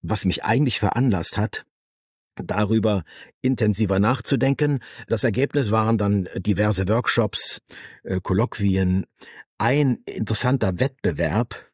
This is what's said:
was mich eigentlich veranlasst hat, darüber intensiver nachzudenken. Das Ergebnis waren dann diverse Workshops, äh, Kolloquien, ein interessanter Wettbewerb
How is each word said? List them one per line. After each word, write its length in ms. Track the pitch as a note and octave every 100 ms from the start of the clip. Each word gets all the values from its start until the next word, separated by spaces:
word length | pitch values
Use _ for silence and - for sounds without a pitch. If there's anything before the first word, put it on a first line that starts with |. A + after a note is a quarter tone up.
was 220 | E2 G#2+
mich 180 | F#2+ E2+
eigentlich 380 | - A#2 C#3+ -
veranlasst 560 | G2+ - C3 F#2+ E2+ -
hat, 300 | G#2+ - - _ _ _ _ _ _ -
darüber 680 | F2+ F2+ G#2 A2+ G#2+ G2+ - - - _
intensiver 560 | C3 B2+ G#2+ G2+ G2+ F#2+
nachzudenken. 800 | G#2 B2+ - C3 C3+ C#3 D3 C#3 - - -
Das 160 | A2+
Ergebnis 460 | B2 G#2 C#3 D3 A2+
waren 280 | A2 A2 A2+
dann 300 | G2+ G2+ F2+ -
diverse 500 | F#2 F#2 G#2+ F#2+ F#2+
Workshops, 760 | A2 - - G#2+ - - - _ - - -
äh, 180 | - F#2
Kolloquien, 880 | - F#2+ A#2 - G2+ F#2+ F#2 F#2 - _ - - - _
ein 420 | A#2 C#3+ C#3 A#2+ -
interessanter 760 | - G#2+ G#2+ B2 C3 G2+ F2+
Wettbewerb 840 | C3+ _ F#2+ D2+ D#2+ F#2 A#2+ - -